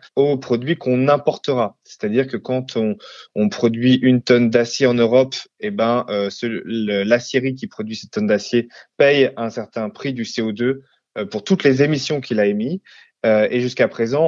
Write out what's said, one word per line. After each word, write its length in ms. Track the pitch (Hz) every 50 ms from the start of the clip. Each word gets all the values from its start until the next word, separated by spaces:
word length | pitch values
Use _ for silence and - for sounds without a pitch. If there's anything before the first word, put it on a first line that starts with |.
| _ - -
aux 220 | 135 139 143 143 131
produits 400 | 135 - 123 117 123 139 170 165
qu'on 300 | - 131 127 127 131 139
importera. 680 | 147 147 - 156 147 - - - 135 123 113 101 - _ _
C'est-à-dire 420 | - - - - 104 107 127 135 131
que 100 | 123 110
quand 400 | - - 127 131 127 127 - 120
on, 200 | 110 107 101 104 - - - - - _ -
on 160 | - 107 104
produit 460 | - - - 117 113 117 120 127 127
une 260 | 127 127 131 127 123
tonne 300 | - - 123 120 120 117
d'acier 340 | 110 120 117 117 - - 139
en 80 | 123 120
Europe, 400 | 120 117 110 117 131 131 131 - - - _ _ -
eh 120 | - 107
ben, 340 | 101 101 113 117 120 123 - -
euh, 200 | 104 101 101 101
ce, 160 | - - -
le, 580 | 120 113 92 - - 113 113 107 104 101 98 98
l'aciérie 520 | 104 117 120 117 - - 131 127 135 131
qui 100 | 131 -
produit 300 | 101 - - 107 107 110
cette 160 | - - -
tonne 160 | - 110 107 104
d'acier 400 | 107 101 - - - 120 113 117 - - - _ _ -
paye 340 | 143 139 147 143 135 - - -
un 120 | 117 113
certain 400 | - 123 107 - - 117 110 107
prix 240 | - - - 143 131
du 100 | 120 113
C 200 | - - - 113
O 80 | 110
deux, 320 | 104 104 120 127 135 135 135 _ _ _ _ _ - 113
euh, 80 | 104
pour 180 | 98 - 107 -
toutes 200 | - 196 180 -
les 180 | 143 131 127
émissions 400 | 143 147 156 135 - - 156 143
qu'il 180 | 131 - 120 107
a 60 | 104
émises. 340 | 104 104 104 110 131 175 190 _ _ - - - _ _ _ -
Euh, 220 | 113 107 107 107 -
et 100 | 123 123
jusqu'à 280 | 123 127 127 - 123 107
présent, 360 | - - 117 113 127 147 160